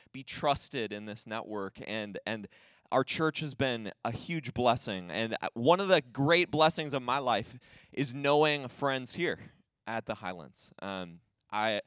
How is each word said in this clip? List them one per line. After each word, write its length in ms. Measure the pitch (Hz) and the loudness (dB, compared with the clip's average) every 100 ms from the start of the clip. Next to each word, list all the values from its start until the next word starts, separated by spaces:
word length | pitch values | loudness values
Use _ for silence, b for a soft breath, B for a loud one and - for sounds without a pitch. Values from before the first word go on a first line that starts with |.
| b | b
be 100 | 131 | -16
trusted 680 | 131 - 151 139 - 135 107 | -12 -2 0 0 -2 -4 -4
in 120 | 104 | -6
this 220 | 107 104 - | -8 -10 -8
network, 540 | 110 - 107 95 - | -8 -6 -6 -6 -8
and, 340 | - 110 104 95 - | -6 -6 -6 -6 -6
and 200 | 110 98 b b b b | -6 -8 b b b b
our 100 | 131 | 0
church 380 | 131 - 156 - | 0 0 0 0
has 140 | 151 | -6
been 360 | 120 135 117 107 - | -2 -2 -2 -6 -6
a 80 | 117 | -6
huge 420 | 110 - 165 123 | -6 -6 -6 -4
blessing. 560 | - 123 120 - 95 90 | 2 4 4 0 -6 -6
And 260 | 85 113 110 - | -4 -2 -4 -6
one 260 | 117 123 180 | 0 4 4
of 80 | 196 | 6
the 120 | 175 | 4
great 520 | 123 117 139 170 175 | 4 0 4 4 4
blessings 420 | 156 156 160 151 | 6 4 4 -4
of 80 | 135 | -4
my 160 | 123 135 | 0 0
life 400 | 127 107 113 123 b b b | 2 2 0 -10 b b b
is 220 | - 139 | -4 -2
knowing 540 | 131 143 147 151 147 127 | 0 4 6 6 2 -4
friends 480 | - 139 131 123 - | -2 0 0 -4 -4
here 220 | 170 92 B B _ _ | -4 -4 B B _ _
at 220 | - 113 113 | -8 -6 -6
the 80 | |
Highlands. 580 | 107 92 90 71 - - - | -6 -8 -10 -14 -20 -20 -12
Um, 380 | 98 95 87 85 _ _ - | -8 -8 -8 -14 _ _ -8
I, 300 | 104 110 104 | -2 0 -2